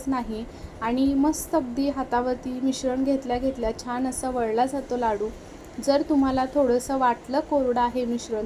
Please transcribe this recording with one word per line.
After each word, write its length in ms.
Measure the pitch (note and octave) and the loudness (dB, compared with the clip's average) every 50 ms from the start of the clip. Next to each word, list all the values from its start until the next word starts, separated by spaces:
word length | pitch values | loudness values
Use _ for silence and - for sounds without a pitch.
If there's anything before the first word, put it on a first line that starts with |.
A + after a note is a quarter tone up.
| C4 | 0
नाही 380 | C4+ C4+ B3+ A#3 G#3+ A3 G#3+ A#3 - - - - - - - | -2 -2 -2 -2 -4 -6 -6 -8 -10 -12 -14 -14 -14 -10 -6
आणि 320 | A3 A#3 B3 C4 C4+ C#4 C#4 | -2 0 2 2 2 4 4
मस्त 420 | C4+ C#4 D4+ D4+ - - - - | 4 4 2 2 0 -2 0 0
अगदी 340 | D#4 C4 B3 A#3+ C4+ C#4 C#4+ | 0 0 0 -2 0 0 0
हातावरती 680 | C#4 C4+ B3+ C4 A#3+ A#3+ B3 B3+ B3 B3 - B3+ B3+ B3+ B3+ | 0 -2 -2 0 0 0 2 0 -2 -2 -4 -6 -4 -2 0
मिश्रण 400 | C4+ C4 - - B3+ B3+ C4 C4+ | 0 0 0 0 -2 0 0 2
घेतल्या 340 | C#4 C#4 C4+ C4+ A#3+ A#3+ | 2 2 0 0 -2 -2
घेतल्या 420 | B3 C4 C4+ C4+ B3+ A#3 A3 A#3 - | 0 0 -2 -2 0 -2 -2 -2 -4
छान 280 | - B3 A#3+ B3 C4 | -6 -6 -4 -2 -2
असा 220 | C4 B3+ - - C4 | -2 -2 -4 -4 -2
वळला 360 | B3 B3 A#3 A3 A3 A3+ B3+ | -2 0 0 2 2 2 2
जातो 320 | C4 C4+ C#4 C4 - B3 | 2 0 -4 -4 -2 -2
लाडू. 300 | B3 A#3+ A3+ G#3+ G3+ G#3 A3 - - - - - - - - - - A3+ | 0 0 0 0 0 -2 -4 -6 -8 -16 -16 -18 -18 -18 -14 -10 -4 0
जर 160 | C#4 C#4 C#4+ D#4+ - | 2 2 2 4 2
तुम्हाला 360 | D#4 C#4 C4+ C4+ C4 C4 C4 | 4 4 4 4 2 0 0
थोडंसं 520 | C4 C4 D4 C#4 A#3+ A#3+ B3 B3 - C4+ | 2 2 4 4 4 4 2 2 0 0
वाटलं 420 | C4 B3+ A#3+ A#3 - - - C4 D4 | 2 4 2 2 2 -2 -2 -2 -2
कोरडं 420 | D#4 - D4+ C#4+ C4 B3 A#3+ B3 | 0 2 2 2 2 2 2 2
आहे 240 | A#3+ A#3+ A#3 B3+ B3 | 2 2 2 0 -2
मिश्रण 400 | A#3 A#3+ A#3 - - A3+ G#3+ G#3+ | -2 -2 -4 -4 -4 -4 -4 -2